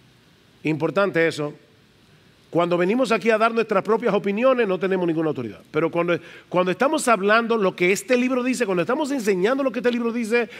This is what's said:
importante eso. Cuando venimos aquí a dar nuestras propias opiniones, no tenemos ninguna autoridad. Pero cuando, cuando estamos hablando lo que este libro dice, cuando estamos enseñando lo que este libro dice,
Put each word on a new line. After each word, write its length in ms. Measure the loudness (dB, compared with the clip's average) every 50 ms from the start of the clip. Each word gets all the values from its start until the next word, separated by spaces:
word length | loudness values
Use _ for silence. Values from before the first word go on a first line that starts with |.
| _ _ _ _ _ _ _ _ _ _ _ _ -4
importante 640 | -4 -2 -2 -2 -2 0 0 0 0 2 2 0
eso. 280 | 0 0 -4 -8 -8 -8 -14 _ _ _ _ _ _ _ _ _ _ -20 _ _ _ _ _ _ -2
Cuando 260 | 0 0 2 2 2
venimos 360 | 2 2 2 2 0 2 2
aquí 180 | 0 0 2 2
a 80 | 2 4
dar 160 | 2 2 2
nuestras 280 | 0 -2 0 0 0 2
propias 280 | 2 0 0 0 0
opiniones, 540 | 0 0 0 -2 -2 2 2 2 2 2 2
no 100 | 0 0
tenemos 300 | -2 0 -2 0 0 0
ninguna 220 | 0 0 0 -2 -2
autoridad. 320 | -2 -4 -6 -8 -10 -14 -16 -4
Pero 180 | -2 -2 -2 0
cuando, 300 | 0 -2 0 0 -2 -4 -4 -12 -20 -20 -12 -2
cuando 240 | 0 0 0 0
estamos 340 | 0 0 0 0 0 0 2
hablando 500 | 2 2 2 4 2 2 2 2 0 0
lo 200 | 2 2 0 0
que 160 | 2 0 0
este 240 | 0 0 0 0 0
libro 260 | 2 2 0 0 0
dice, 240 | 0 -2 -2 -2 -2
cuando 160 | -2 0 -2
estamos 300 | 0 0 -2 -2 -2 -2
enseñando 500 | -4 -2 0 0 0 2 2 0 0 0
lo 80 | 0 -2
que 80 | -2 0
este 140 | -2 -2
libro 200 | 0 0 -2 -2
dice, 380 | -2 -4 -4 -2 -2 -2 -2 -4 -10